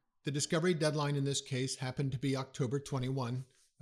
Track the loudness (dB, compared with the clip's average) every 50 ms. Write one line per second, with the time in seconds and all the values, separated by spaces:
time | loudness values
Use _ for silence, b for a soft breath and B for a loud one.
0 | _ _ _ _ -4 -2 -2 0 0 2 2 4 4 4 4 4 2 2 2 2
1 | 2 2 2 2 2 0 0 -2 -2 -2 -2 0 0 -2 -2 -4 -4 -4 -2 -2
2 | 0 0 0 0 0 0 0 0 -2 -4 -2 -2 0 0 0 -2 -2 -2 -2 -2
3 | 0 0 -2 -2 -2 -2 -2 -4 -6 b b b b b _ -6